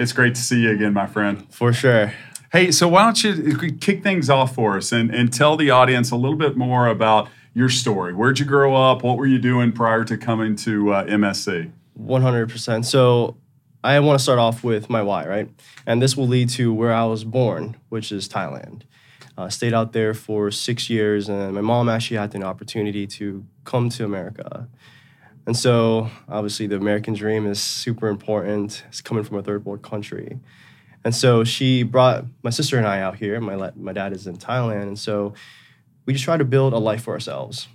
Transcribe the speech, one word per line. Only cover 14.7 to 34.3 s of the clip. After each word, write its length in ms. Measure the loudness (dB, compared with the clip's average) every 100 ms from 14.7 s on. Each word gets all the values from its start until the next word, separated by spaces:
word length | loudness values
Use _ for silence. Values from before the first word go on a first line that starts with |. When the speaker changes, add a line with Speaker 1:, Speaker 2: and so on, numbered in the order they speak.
| -2 -2
Speaker 2:
my 120 | -2
why, 220 | 0 -2
right? 240 | -4 -6 -6 -12 -20 -10 -2
And 160 | 2
this 140 | 2 2
will 100 | 2
lead 220 | 2 0
to 260 | 0 0
where 180 | 2 0
I 120 | 2
was 180 | 0 -2
born, 540 | -4 0 0 -2 -6 -12 _
which 200 | -10 -8
is 180 | -8 -6
Thailand. 540 | -6 -8 -10 -16 -20 -20 _ _ _ -20 -14
Uh, 120 | -10
stayed 220 | -4 0
out 200 | 0 0
there 220 | 0 -2
for 360 | -2 -6 -2 -2
six 400 | -4 -4 -6 -2
years, 380 | 0 0 0 -2
and 260 | -6 -6
my 60 | -4
mom 280 | 0 2 2
actually 280 | 0 -4 -4
had 180 | -6
an 80 | -6
opportunity 640 | -10 -10 -10 -6 -4 -4 -8
to 380 | -8 -10 -10 -16 _
come 260 | -6 -2 -2
to 140 | -4
America. 640 | -6 -6 -8 -12 -16 -14 -16 -20 -20 -20 _ _ _ -12
And 120 | -6 0
so, 520 | 2 4 4 2 -2 -10 -10
obviously, 400 | -6 -6 -6 -4
the 80 | -2
American 380 | 0 -2 -2
dream 340 | -4 -2 -2 -2
is 120 | -4
super 460 | -6 -6 -6 -4 -4
important. 760 | -4 -4 -4 -2 -4 -6 -10 -18
It's 140 | -18
coming 240 | -6 -6
from 140 | -4 -8
a 40 |
third 220 | -6 -8
world 180 | -8 -12
country. 560 | -12 -12 -10 -12 -12 -16 -18 _ -20 -20 _ _
And 80 | -4
so 300 | 2 4 4
she 400 | 2 0 0 2
brought 440 | 2 4 4 2 -6 -10
my 60 | -6
sister 280 | -4 -2 0
and 80 | 0
I 140 | 0
out 160 | -4 -6
here. 240 | -6 -4
My 160 | -6 -6
la-, 160 | -8
my 180 | -10 -10
dad 200 | -8 -8
is 160 | -8
in 80 | -12